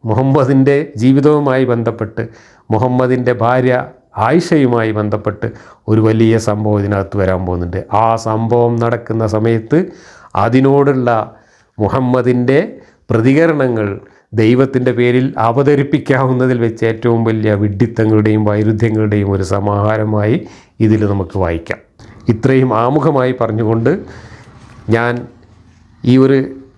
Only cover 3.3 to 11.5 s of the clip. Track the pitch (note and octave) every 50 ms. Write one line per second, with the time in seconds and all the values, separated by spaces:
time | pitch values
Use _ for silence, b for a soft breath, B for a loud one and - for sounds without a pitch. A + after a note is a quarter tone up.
3.3 | B2 G#2 A2+ A#2 B2+ B2+ B2+ B2+ B2 B2+ B2+ - - _ _ _ _ - G#2 A#2
4.3 | C#3+ F3 E3 - E3+ D#3 C#3 B2 A#2+ A#2 A2+ A2 G#2+ G#2+ G#2 G#2+ G#2+ G#2+ - G#2+
5.3 | G2+ - - A2 B B B B B B B - G#2+ A2 A2 A2+ A2 A2 A2+ A2+
6.3 | A2+ A2+ A2 - G#2 G#2 G#2+ G#2+ G#2 G2+ G2+ G2+ G#2 G2 G2 F#2+ - G2+ F#2+ F#2
7.3 | F#2 F2+ F#2 F2+ F2+ F2 F2 F2 F2 F#2 - - - G#2 A2+ A2+ A2+ A2+ A2+ A2+
8.3 | A2 A2 A2+ A2+ A#2+ A#2+ A#2+ A#2 A#2+ A#2 A#2+ A#2 A#2+ A#2+ A#2+ - A2+ A2+ A2+ G#2
9.3 | G#2 G#2+ G#2+ A2+ A#2 A2+ A2+ - C#3+ E3 F#3+ B B B B B B B B B
10.3 | B - G2 A#2 A#2+ C3 C3 C#3 C#3 C#3 C#3 C#3 C#3 C3 B2 A#2+ A#2 A2 G#2+ -
11.3 | b b b b